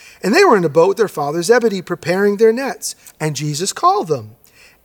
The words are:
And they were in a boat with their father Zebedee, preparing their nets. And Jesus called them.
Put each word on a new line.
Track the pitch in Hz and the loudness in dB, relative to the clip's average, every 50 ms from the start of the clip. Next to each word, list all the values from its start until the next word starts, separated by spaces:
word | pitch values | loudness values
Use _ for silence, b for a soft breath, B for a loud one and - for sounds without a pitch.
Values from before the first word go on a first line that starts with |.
| B B B B - | B B B B -2
And | 185 233 | 0 2
they | 359 403 | 4 4
were | 359 247 | 4 4
in | 196 175 | 2 0
a | 156 | 2
boat | 139 165 165 | 2 2 2
with | 190 196 | 2 2
their | 208 214 170 | 0 -2 -2
father | - 156 147 143 156 170 170 | -4 -6 -6 -4 -4 -4 0
Zebedee, | 175 233 254 233 226 202 185 | 2 2 2 2 0 -2 -4
preparing | 165 - 175 - - - 185 190 202 202 202 | -6 -8 -10 -6 -4 -2 -2 0 0 0 2
their | 196 226 220 226 | 2 2 2 2
nets. | 247 269 269 - - - - B B B B B B | 0 -4 -6 -8 -8 -12 -14 B B B B B B
And | 151 156 147 | -6 -6 -4
Jesus | 131 151 151 147 139 180 202 - | -4 -6 -6 -6 -6 -6 -8 -4
called | - - 359 392 415 254 | 0 0 0 2 0 -2
them. | 160 151 123 107 107 110 _ b b b b b b b b | -2 -4 -4 -4 -10 -20 _ b b b b b b b b